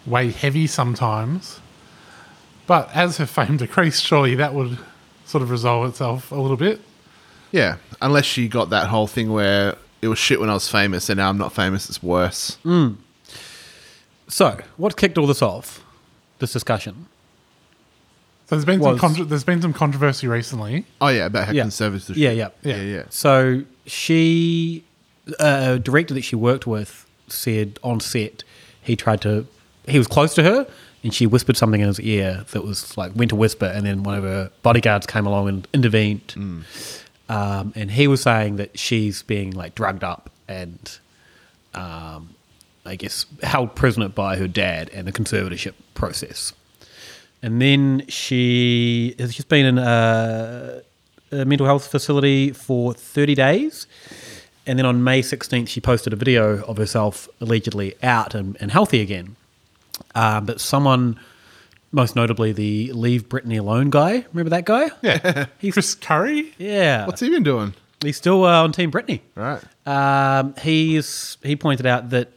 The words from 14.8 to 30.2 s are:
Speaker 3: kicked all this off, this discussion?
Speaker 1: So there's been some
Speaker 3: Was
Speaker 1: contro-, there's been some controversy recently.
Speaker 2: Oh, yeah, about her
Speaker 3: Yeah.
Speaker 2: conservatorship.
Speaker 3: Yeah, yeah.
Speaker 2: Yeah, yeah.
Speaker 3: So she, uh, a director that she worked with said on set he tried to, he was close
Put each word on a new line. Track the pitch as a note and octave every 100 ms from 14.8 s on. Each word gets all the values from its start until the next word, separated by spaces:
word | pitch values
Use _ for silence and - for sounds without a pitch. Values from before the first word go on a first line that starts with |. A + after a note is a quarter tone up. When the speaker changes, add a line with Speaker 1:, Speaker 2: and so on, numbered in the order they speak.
| G3 -
Speaker 3:
kicked | G3 E3
all | C#3+
this | C#3
off, | A#2+ F2 - - - _ _ _ _ _
this | B2
discussion? | B2 - G#2+ - G2+ E3+ _ _ _ _ _ _ _ _ _ _ _ _ _ _
Speaker 1:
So | D#3
there's |
been | D3 F#3+
some | D3
Speaker 3:
Was | B2
Speaker 1:
contro-, | F3+ D#3
there's | D#3 D3
been | C3+ F3
some | E3+
controversy | D3 D3+ C#3 C#3+ C3 B2+
recently. | A#2 A#2 A#2+ G#2 C#3 - _
Speaker 2:
Oh, | C#3
yeah, | B2 F2
about | G#2 F#2+
her |
Speaker 3:
Yeah. | C#3+
Speaker 2:
conservatorship. | A2 - G#2+ G2 - G2
Speaker 3:
Yeah, | C#3+
yeah. | A2+ G2+ -
Speaker 2:
Yeah, | D3 A2
yeah. | G2 G2 -
Speaker 3:
So | - D3 C3+ C3 B2+ C#3 _ -
she, | - - E3 E3 E3 E3 E3+ E3 E3 _ _ _ _ - -
uh, | D3+ C#3 C3
a | B2+
director | C3 C#3 E3
that | C#3
she | - A#2
worked | A#2+ C3 -
with | G#2+ G#2 - _ _ _
said | - - A2 G#2 G#2
on | B2 A#2
set | - A#2+ G#2+ - - - - _
he | - A2+
tried | - G#2+
to, | G#2 G#2+ A#2+ _ _ _ -
he | C#3
was | A#2+
close | -